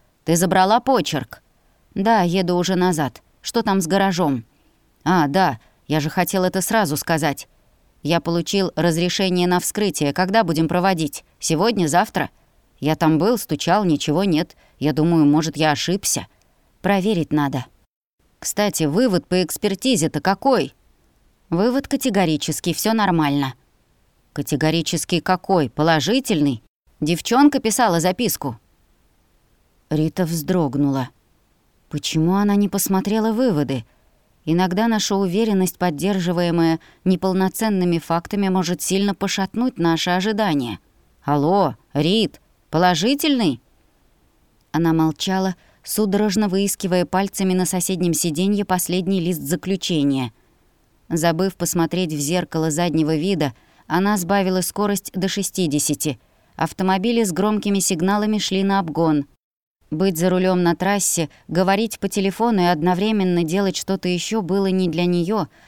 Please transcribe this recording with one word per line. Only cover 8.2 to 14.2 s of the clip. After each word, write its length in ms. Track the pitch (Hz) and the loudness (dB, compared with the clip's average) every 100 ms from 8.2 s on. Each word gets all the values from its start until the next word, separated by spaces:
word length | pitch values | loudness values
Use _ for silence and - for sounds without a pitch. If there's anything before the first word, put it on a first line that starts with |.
получил 520 | 170 170 - 196 180 - | 0 -4 -2 -2 -2 0
разрешение 720 | 170 165 175 - 190 180 180 | 0 2 -2 0 0 2 2
на 100 | 180 | 0
вскрытие. 540 | - - 202 - 143 | -2 -2 -2 0 -2
Когда 320 | 143 185 220 | 0 0 2
будем 240 | 170 156 160 | 2 0 0
проводить? 560 | 180 190 175 151 - _ _ | 2 0 0 -4 -8 _ _
Сегодня, 480 | - 160 226 208 156 | -4 0 0 2 2
завтра?" 420 | 170 214 185 139 _ _ _ _ - | 2 0 -4 -6 _ _ _ _ -6
"Я 160 | 139 | -2
там 240 | 151 160 156 | 2 2 4
был, 180 | 196 247 | 2 0
стучал, 480 | - 151 165 202 | -2 -4 0 2
ничего 380 | 185 143 - 151 | 2 0 0 0